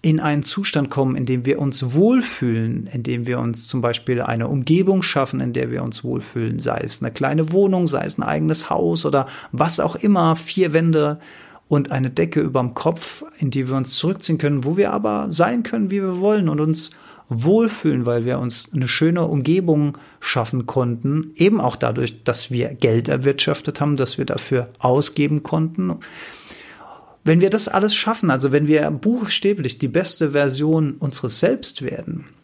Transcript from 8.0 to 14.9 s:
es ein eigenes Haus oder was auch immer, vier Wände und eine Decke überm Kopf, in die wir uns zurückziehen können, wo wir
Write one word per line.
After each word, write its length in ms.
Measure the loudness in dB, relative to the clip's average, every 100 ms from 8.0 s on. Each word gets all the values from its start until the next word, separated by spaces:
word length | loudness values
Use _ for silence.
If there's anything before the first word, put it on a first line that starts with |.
es 140 | -4 -4
ein 60 |
eigenes 460 | -2 0 0 0 -2
Haus 360 | 0 0 0 0
oder 220 | 0 -2 -8 -10
was 280 | -2 2 2
auch 160 | 0 0
immer, 400 | 2 4 4 2
vier 380 | -2 0 2
Wände 460 | 4 4 4 2 -2 -10 -20 -20 -20 _
und 240 | 0 0
eine 180 | 0 -2
Decke 320 | 0 0 2
überm 320 | 0 0 -2
Kopf, 500 | -2 -2 -2 -8 -12 -16 -4
in 100 | -4
die 160 | -2 -2
wir 80 | -2
uns 200 | -2 -2
zurückziehen 420 | -2 -4 -2 0
können, 260 | 0 0 0
wo 120 | 0
wir 160 | 0